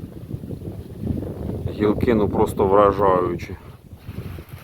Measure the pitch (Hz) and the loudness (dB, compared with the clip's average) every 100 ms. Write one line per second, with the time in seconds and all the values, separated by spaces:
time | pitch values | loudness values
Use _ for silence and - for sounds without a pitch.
0 | - - - - - - - - - - | -12 -14 -12 -10 -10 -10 -10 -12 -14 -8
1 | - - - - - - - - 104 101 | -4 -4 -4 -6 -6 -6 -4 0 2 2
2 | - 110 98 110 104 - 98 101 101 98 | 2 4 2 2 0 2 4 8 8 6
3 | 98 90 90 87 - 92 - - - - | 4 4 2 -4 -8 -12 -14 -20 -20 -20
4 | - - - - - - | -14 -12 -12 -12 -14 -16